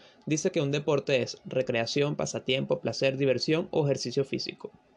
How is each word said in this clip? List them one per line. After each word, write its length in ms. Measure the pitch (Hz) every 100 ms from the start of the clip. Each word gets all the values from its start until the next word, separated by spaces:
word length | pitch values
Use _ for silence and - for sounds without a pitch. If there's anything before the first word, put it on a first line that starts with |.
| - - -
dice 240 | 151 -
que 100 | 165
un 100 | 139
deporte 520 | 147 147 143 - 131
es 180 | 117 -
recreación, 720 | - 131 127 117 117 147 143 147
pasatiempo, 680 | 151 113 - 131 135 127
placer, 360 | 127 117 135 135
diversión 500 | 139 120 - 156 -
o 120 | -
ejercicio 400 | 143 131 123 131
físico. 480 | 135 113 - - - - _